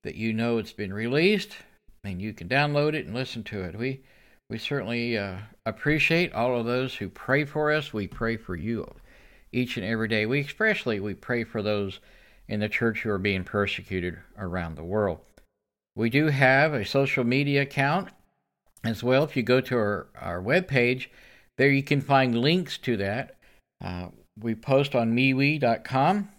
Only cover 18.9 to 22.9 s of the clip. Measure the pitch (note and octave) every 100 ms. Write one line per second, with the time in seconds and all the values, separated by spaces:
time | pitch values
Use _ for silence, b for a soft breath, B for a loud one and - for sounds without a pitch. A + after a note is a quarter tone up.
18.9 | A2 A#2+ C3 - C#3 A#2 B2+ B2+ B2 G#2
19.9 | G2+ - - - F2 F#2+ D#3+ F#3 C#3 A#2+
20.9 | B2+ - B B B B - C#3 C#3 C#3
21.9 | C#3+ C#3 C#3 C3 A#2 C3+ F3 F3 - -